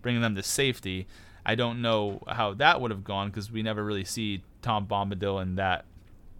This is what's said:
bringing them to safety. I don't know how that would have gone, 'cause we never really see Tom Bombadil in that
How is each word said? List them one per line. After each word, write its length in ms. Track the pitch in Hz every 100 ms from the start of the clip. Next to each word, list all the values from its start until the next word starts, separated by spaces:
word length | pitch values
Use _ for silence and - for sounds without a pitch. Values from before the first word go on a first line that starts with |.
bringing 200 | 123 120
them 120 | 117 98
to 60 |
safety. 640 | - - 139 123 95 92 92 - - - -
I 80 |
don't 280 | 113 120 120
know 400 | 117 110 104 98 -
how 260 | 117 107
that 260 | 98 147 170
would 100 | 120
have 140 | 101
gone, 260 | 95 98 101
'cause 220 | 107 104
we 100 | 113
never 220 | 110 107
really 200 | 104 104
see 380 | 95 - 107 98 - -
Tom 240 | 123 107 101
Bombadil 560 | 101 101 95 101 98
in 140 | 92 92
that 280 | 95 90 - - - - - -